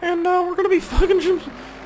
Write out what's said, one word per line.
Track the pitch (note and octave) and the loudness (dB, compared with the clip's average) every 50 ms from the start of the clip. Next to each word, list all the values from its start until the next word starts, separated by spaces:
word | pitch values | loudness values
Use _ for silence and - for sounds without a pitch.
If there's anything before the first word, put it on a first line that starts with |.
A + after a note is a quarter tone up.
And, | - F4 F4 E4+ E4+ | -2 -2 -2 0 0
uh, | F4+ F4+ F4+ F4 | 2 2 2 0
we're | F4+ F4+ | 0 -2
gonna | - F#4+ G4 | -2 0 2
be | F#4 E4+ | 2 2
fucking | - - - - F#4+ F4+ G4 F#4 | 0 0 2 2 4 4 4 2
some, | D4+ F4 F#4+ D#4+ - - - - - - - - - | 4 2 0 0 -2 -8 -14 -14 -16 -18 -18 -18 -18